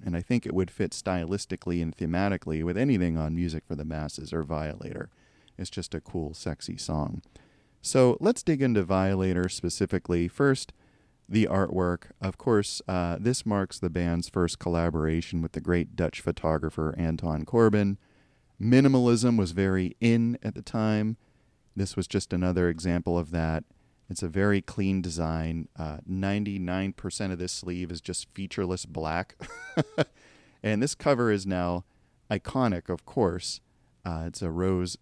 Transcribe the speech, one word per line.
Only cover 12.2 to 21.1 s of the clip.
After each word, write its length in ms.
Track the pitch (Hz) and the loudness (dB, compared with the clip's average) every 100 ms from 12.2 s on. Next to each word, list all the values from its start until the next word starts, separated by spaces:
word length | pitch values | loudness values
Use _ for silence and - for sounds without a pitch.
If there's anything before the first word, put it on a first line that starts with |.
Of 160 | 95 - | -6 -2
course, 440 | - 110 101 - - | 2 2 2 -4 -4
uh, 300 | 92 87 85 | -2 0 0
this 260 | 107 127 - | -2 -2 0
marks 340 | 101 95 - | 0 0 -2
the 100 | 90 | -2
band's 400 | 85 87 85 85 | 0 0 0 -2
first 300 | - 85 - | 0 0 0
collaboration 840 | - 85 85 78 78 80 82 85 | -2 0 2 2 0 0 -2 -4
with 120 | 82 | -4
the 80 | 80 | -4
great 340 | 78 87 82 - | 0 0 0 -2
Dutch 260 | 85 - | -2 -2
photographer 760 | - 82 80 80 76 - 78 73 | -4 -2 0 0 0 -2 -2 0
Anton 480 | 82 82 85 78 78 | 0 0 -2 -4 0
Corbijn. 520 | 117 113 104 101 98 _ _ _ _ _ - | 4 6 6 2 0 _ _ _ _ _ -4
Minimalism 760 | 107 127 139 131 123 117 120 117 | 4 6 8 6 6 4 4 4
was 140 | 92 | 2
very 440 | 82 95 95 92 - | 2 2 2 0 0
in 380 | 117 117 117 120 | 2 4 2 -2
at 120 | 110 - | -6 -8
the 60 | |
time. 560 | - 117 110 107 107 | -6 -2 0 2 0